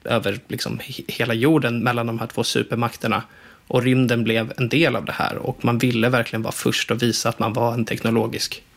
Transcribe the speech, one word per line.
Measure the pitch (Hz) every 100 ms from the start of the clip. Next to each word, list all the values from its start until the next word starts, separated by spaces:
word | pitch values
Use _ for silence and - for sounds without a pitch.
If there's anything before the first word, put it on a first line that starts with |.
över | - 117 98 113 -
liksom | 120 - 117
he-, | - - -
hela | - 123
jorden | 113 135 156 127 117
mellan | 120 120 117
de | 113
här | 117
två | -
supermakterna. | 117 123 110 117 120 - 113 101 - - - - -
Och | 123
rymden | 123 127 123 117
blev | 110 113 110 -
en | 120
del | 139 156 117
av | -
det |
här | - - -
och | - - 120
man | 117
ville | 127 120 120
verkligen | 123 113 110
vara | 110
först | - 120 - -
och | 113
visa | 120 - 117
att | -
man | 107
var | 110 117
en | 117 113
teknologisk | 113 113 113 113 - - - -